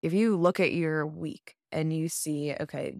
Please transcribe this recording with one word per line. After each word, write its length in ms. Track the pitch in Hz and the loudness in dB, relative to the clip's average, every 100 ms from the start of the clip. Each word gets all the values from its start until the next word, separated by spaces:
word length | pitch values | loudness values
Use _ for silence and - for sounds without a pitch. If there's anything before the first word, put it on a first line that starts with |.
If 120 | 165 | 0
you 220 | 185 226 190 | 2 4 6
look 240 | 175 180 | 4 4
at 140 | 170 | 2
your 320 | 170 160 156 151 | 2 0 0 -2
week 480 | 160 160 - - _ _ | -4 -8 -10 -18 _ _
and 200 | 156 160 | -2 0
you 160 | 160 160 | 0 -2
see, 440 | - 156 147 147 - | -4 -4 -2 -2 -4
"Okay, 380 | 151 139 - | -6 -6 -6